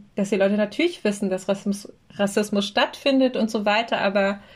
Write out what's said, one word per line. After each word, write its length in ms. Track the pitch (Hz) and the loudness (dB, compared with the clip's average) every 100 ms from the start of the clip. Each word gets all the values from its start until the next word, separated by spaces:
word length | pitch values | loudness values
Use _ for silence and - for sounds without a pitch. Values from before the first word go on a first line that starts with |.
| - | -8
Dass 160 | - 202 | -6 -2
die 60 | 202 | 2
Leute 200 | 196 208 | 2 2
natürlich 460 | 208 - 339 - | 0 0 -2 0
wissen, 240 | 208 202 196 | -2 -2 -2
dass 180 | 185 196 | -2 -2
Rassismus, 440 | 196 202 202 - - _ - | -2 -2 -6 -8 -20 _ -2
Rassismus 500 | 202 214 208 202 202 | 0 0 0 -2 0
stattfindet 680 | 247 302 - 285 269 254 254 | 0 0 0 2 4 2 2
und 140 | 214 | -2
so 140 | 220 208 | 0 2
weiter, 340 | 208 233 208 | 0 0 0
aber 380 | 202 196 196 202 - | 0 2 0 -2 -10